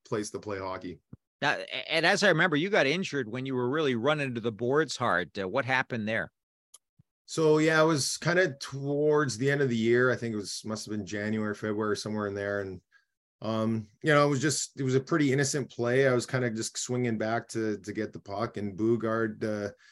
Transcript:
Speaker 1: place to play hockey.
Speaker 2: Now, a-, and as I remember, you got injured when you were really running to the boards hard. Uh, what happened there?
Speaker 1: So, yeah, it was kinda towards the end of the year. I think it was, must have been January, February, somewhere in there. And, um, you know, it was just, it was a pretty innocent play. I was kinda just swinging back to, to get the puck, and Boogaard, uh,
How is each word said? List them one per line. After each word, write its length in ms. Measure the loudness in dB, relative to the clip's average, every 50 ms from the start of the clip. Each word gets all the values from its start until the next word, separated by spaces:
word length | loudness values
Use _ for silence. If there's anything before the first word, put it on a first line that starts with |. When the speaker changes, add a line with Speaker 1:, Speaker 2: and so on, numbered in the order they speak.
| _
Speaker 1:
place 260 | -4 -4 -4 -4 -4
to 80 | -8 -10
play 200 | -8 -8 -8 -8
hockey. 420 | -6 -8 -8 -8 -10 -12 -12 -14 _ _ -20 -20 _ _ _ _
Speaker 2:
Now, 140 | -2 -2 -2
a-, 380 | -2 -4 -8 -10 -10 -6 -2 0
and 140 | 2 4
as 160 | 4 4 4 4
I 60 | 4
remember, 280 | 4 4 4 2 2
you 140 | 2 0 2
got 160 | 2 4 4
injured 420 | 4 2 0 -2 -4 -4 -4 -4 -4
when 160 | -6 -6 -6
you 80 | -4 -2
were 140 | -2 0 0
really 260 | 0 0 0 0 0
running 400 | 2 2 2 2 0 0 -4 -4
to 60 | -4
the 120 | -4 -4 -4
boards 440 | -2 -2 0 2 2 0 0 -2
hard. 400 | -2 0 0 2 0 0 -2 -4 -6
Uh, 100 | -4 -2
what 160 | -2 -2 0
happened 440 | 0 0 0 0 -2 -4 -6 -4 -2
there? 240 | -2 -4 -4 -6 -10 _ _ _ _ _ _ _ -20 -20 _ _ _ _ _ _ _ _ _
Speaker 1:
So, 320 | -8 -2 2 4 4 6 6
yeah, 220 | 4 4 6 6
it 60 | 6
was 320 | 4 4 2 0 -2 -4 -2
kinda 360 | -2 2 2 4 2 2 0 -6
towards 800 | -12 -12 -10 -6 -4 -2 0 2 4 4 4 4 4 2 0 0
the 120 | 0 0
end 120 | 2 2 2
of 60 | 2
the 80 | 2
year. 340 | 2 4 4 4 6 4 4
I 60 | 2
think 180 | 0 -2 -4 -4
it 20 |
was, 260 | -6 -6 -6 -8 -10 -8
must 200 | -8 -8 -8 -6
have 80 | -6 -6
been 140 | -6 -6
January, 480 | -6 -6 -4 -2 -2 -2 -2 -2 -2 -4
February, 420 | -4 -4 -4 -2 -2 0 0 -2
somewhere 300 | -2 -2 -4 -4 -2 -2
in 80 | -2 -2
there. 260 | -2 -2 -2 -2 -2
And, 200 | -4 -6 -10 -12 -16 _ _ _ _ _ _ _ _ _ _ _
um, 460 | -6 -4 -2 0 0 0 0 -2 -4 -8 _ _ 0
you 100 | 4 4
know, 140 | 6 4
it 40 | 4
was 100 | 2 2
just, 380 | 0 0 0 -2 -4 -6 -6 -4
it 40 | -2
was 120 | 0 2
a 60 | 2
pretty 320 | 2 2 2 2 2 2 2
innocent 380 | 2 0 0 -2 -4 -4 -6
play. 360 | -6 -4 -2 2 2 4 4
I 80 | 4 4
was 120 | 2 0
kinda 240 | 0 -2 -2 -2 -2
just 260 | -2 -4 -6 -6 -6
swinging 420 | -8 -6 -4 -2 0 0 0 0 0
back 300 | -2 -2 -2 -2 -4 -4
to, 280 | -4 -2 -2 -2 -2 -4
to 140 | -6 -6 -4
get 200 | -4 -4 -6 -8
the 60 | -12
puck, 380 | -12 -10 -6 -4 -4 -4 -4
and 200 | -6 -6 -6 -4
Boogaard, 640 | 0 0 2 2 0 0 -2 0 0 -2 -2 -4 -4 -4
uh, 260 | -4 -4 -4 -4 -6 -8 -12 _ -20